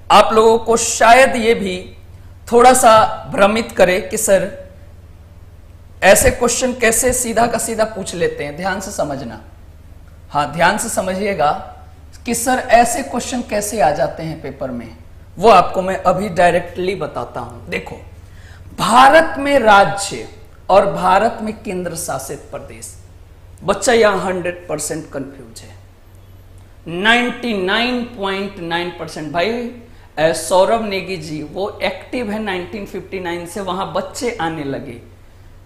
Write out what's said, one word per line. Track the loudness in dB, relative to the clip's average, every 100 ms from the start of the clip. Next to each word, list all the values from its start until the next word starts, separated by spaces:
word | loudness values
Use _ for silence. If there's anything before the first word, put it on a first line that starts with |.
| 4
आप | 6 6
लोगों | 4 4 4
को | 2 0
शायद | 0 2 6 8 6 2
ये | 0
भी | 0 -2 -6 -10 -18 -20 -20 -20 -18 0
थोड़ा | 6 8
सा | 8 8 6 4 0 -6
भ्रमित | 2 2 2 -2
करे | 2 4 2
कि | -2 -4
सर, | 2 2 0 -10 -18 -20 -20 -20 -20 -20 -20 -20 -20 -20 -20 -20 -20 2
ऐसे | 4 6 4
question | 2 0 0 -4
कैसे | 0 0 2 0
सीधा | -2 -2 0 0
का | -2
सीधा | -4 -2
पूछ | -4 -6 -10
लेते | -4 -4 -4
हैं। | -10 -8
ध्यान | -6 -6
से | -8
समझना, | -6 -6 -6 -12 -16 -20 -20 -20 -20 -20 -20 -20 -20 -8
हाँ, | -4 -4
ध्यान | 0 0 0
से | -4
समझिएगा | -4 -4 -4 -4 0 0 -2 -8 -18 -20 -20 -20 -12 -6
कि |
सर, | -4 -2 -2
ऐसे | 4 4 4 0
question | -6 -6 -6 -8
कैसे | -4 -6 -4 0
आ | 0
जाते | 0 -4 -6
हैं | -10 -10
paper | -12 -10 -10
में, | -10 -12 -18 -20 -20 -18 0
वो | 6
आपको | 6 4 0
मैं | -4 -2
अभी | 0 0 -2
directly | 2 4 2 -2 -6 -4
बताता | -4 -6 -8 -10 -10
हूं। | -12 -14 -10
देखो, | -10 -10 -16 -18 -20 -20 -20 -20 -20 -14 -4
भारत | 4 6 8 8 4 0
में | 0 2
राज्य | 6 6 6 0 -8 -10 -12 -16 -20 -10 2
और | 4 4
भारत | 0 2 2 2 -2
में | -10 -10
केंद्र | -8 -8 -8 -8
शासित | -8 -8 -10 -14
प्रदेश, | -14 -16 -16 -18 -18 -20 -20 -20 -20 -20 -20 -8
बच्चा | -4 -2 2
यहां | 4 4 2
hundred | -2 -4 -6 -8 -8
percent | -8 -6 -8 -10
कंफ्यूज | -12 -12 -16 -20 -20
है, | -20 -20 -20 -20 -20 -20 -20 -20 -20 -20 -20 -20 -10
नाइंटी | -2 2 4 2 -4 -4 -2
नाइन | -2 0 -2 -4
पॉइंट | -6 -6 -6 -4 -6 -10
नाइन | -6 -4 -6
परसेंट। | -8 -12 -10 -6
भाई, | -2 -2 -2 -8 -12 -20 -20 -12 0
अ, | 0
सौरभ | 0 2 2 4 2
नेगी | -2 -6 -6 -10
जी, | -8 -10
वो | -10 -8 -8 -4
एक्टिव | -6 -6 -8 -6 -6
है | -6
नाइनटीन | -6 -6 -8 -10 -12
फिफ्टी | -12 -12 -10
नाइन | -8 -8 -10
से, | -10
वहां | -8 -8 -6
बच्चे | -6 -6 -6 -6 -4
आने | -6 -6
लगे, | -8 -8 -10 -16 -20 -20 -20 -20 -20 -20